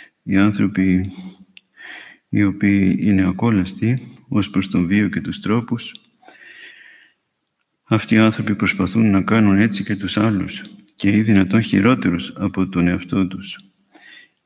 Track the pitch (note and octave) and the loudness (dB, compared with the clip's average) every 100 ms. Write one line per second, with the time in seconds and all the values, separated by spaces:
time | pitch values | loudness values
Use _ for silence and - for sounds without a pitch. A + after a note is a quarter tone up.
0 | - _ - G2 G#2 G2+ G2+ F#2+ F#2+ F#2 | -20 _ -2 2 2 2 -2 0 2 0
1 | F#2+ - - - - - _ - - - | -2 -8 -16 -18 -20 -20 _ -20 -20 -20
2 | - - _ G#2 G2+ G2 G2+ G2+ F#2+ - | -20 -20 _ 0 0 2 2 2 2 2
3 | G#2 F#2+ F#2 F2+ A#2 G#2 F2+ - A2 B2+ | 2 2 2 0 0 0 -2 -2 -2 -2
4 | - - - G#2 F#2+ - F#2+ F#2 F2 G#2 | -6 -20 -4 -2 -2 -2 -2 -2 0 0
5 | G2 F#2+ D2+ - G2+ A#2 A#2 A#2 - - | 0 -4 -8 -6 -2 -2 -2 -8 -8 -18
6 | _ _ - - - - - - - - | _ _ -20 -20 -20 -20 -20 -20 -20 -20
7 | _ _ _ _ _ _ _ _ - A2 | _ _ _ _ _ _ _ _ -2 -2
8 | - A2 A2 G#2+ G#2+ G2+ G2 - F#2 A2 | 2 2 4 2 -4 -2 -2 -2 -2 2
9 | A2+ G2 - A2+ G#2 G2 A2+ G2 G2+ G2 | 2 2 2 2 4 4 2 0 -6 -6
10 | F#2+ G#2+ A2+ G2 E2+ - - - _ - | -4 -2 0 0 -4 -10 -16 -20 _ -4
11 | G2+ G#2+ A2 G2 F#2 A2 G#2+ G2 A2 C3 | 2 2 4 4 4 2 2 2 2 2
12 | F2+ F2 - - G2+ F#2+ F#2 F#2 F2 F2+ | 0 -2 -6 -8 -6 -4 -2 0 0 0
13 | - G2+ F#2 F#2 - - _ _ _ _ | -4 -4 -2 -6 -12 -16 _ _ _ _
14 | - - _ _ | -20 -20 _ _